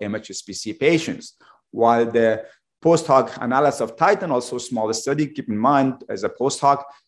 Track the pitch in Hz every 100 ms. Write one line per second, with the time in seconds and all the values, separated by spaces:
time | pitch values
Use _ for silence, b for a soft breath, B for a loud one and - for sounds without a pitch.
0 | 104 104 - 95 - 95 107 107 143 165
1 | - - - _ b b _ - 117 117
2 | 117 117 113 110 B B _ _ 160 165
3 | - 135 135 - 120 131 147 135 113 -
4 | 185 208 180 123 - 123 - 117 110 113
5 | 139 147 147 - 120 107 127 139 135 127
6 | - 101 101 - 131 - 139 143 - B